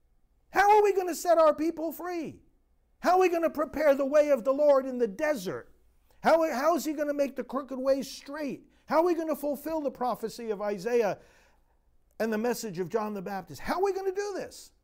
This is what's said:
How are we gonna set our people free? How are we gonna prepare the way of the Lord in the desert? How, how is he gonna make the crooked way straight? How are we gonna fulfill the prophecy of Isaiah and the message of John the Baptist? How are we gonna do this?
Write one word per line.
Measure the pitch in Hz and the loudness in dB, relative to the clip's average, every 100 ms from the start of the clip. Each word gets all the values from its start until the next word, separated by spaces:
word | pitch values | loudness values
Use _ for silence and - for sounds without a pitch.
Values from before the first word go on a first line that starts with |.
| _ _ _ _ _ | _ _ _ _ _
How | - 403 427 | 2 6 8
are | |
we | 415 | 6
gonna | 381 359 311 | 2 -2 -2
set | 349 330 | 4 6
our | 320 294 | 6 4
people | 320 330 320 | 0 -2 -6
free? | 262 349 349 254 120 _ _ _ _ _ _ | -6 -8 -8 -8 -12 _ _ _ _ _ _
How | 285 | 2
are | 370 | 4
we | 370 | 4
gonna | 339 330 | 2 0
prepare | 302 311 277 302 277 | -2 -4 0 2 2
the | 269 | 2
way | 302 294 | 2 4
of | 269 | 2
the | 220 | 2
Lord | 269 294 269 269 | 2 4 4 2
in | 247 | -2
the | 233 | -2
desert? | 190 302 294 180 123 - _ _ _ _ _ | 0 -2 -2 -4 -8 -12 _ _ _ _ _
How, | 220 320 320 | 2 4 2
how | 247 294 339 | 0 0 0
is | 277 | -2
he | |
gonna | 302 294 285 | -4 -4 -2
make | 277 277 | -2 -4
the | |
crooked | 240 254 269 262 | -8 -8 -6 -4
way | 269 269 | 0 0
straight? | 247 - - 294 285 180 - _ - | -2 -12 -14 -8 -8 -8 -14 _ -2
How | 285 | 2
are | 349 | 2
we | 320 | 0
gonna | 320 294 | -2 -4
fulfill | 294 277 311 320 | -4 -6 -6 -6
the | 285 | -4
prophecy | - 247 220 220 - 233 | -4 -4 -4 -8 -8 -8
of | 202 | -6
Isaiah | 208 208 196 240 208 160 - _ _ _ _ _ _ _ _ - | -6 -6 -2 0 0 -2 -10 _ _ _ _ _ _ _ _ -8
and | 226 | -4
the | 214 | -2
message | 240 233 226 170 | -2 -4 -6 -8
of | 175 | -4
John | 220 220 208 | -4 -4 -6
the | |
Baptist? | 190 196 175 143 | -8 -10 -10 -12
How | - 320 | -6 -2
are | |
we | 403 | -2
gonna | 381 392 | -2 -4
do | 381 415 359 | -4 -6 -8
this? | - - - _ | -10 -14 -20 _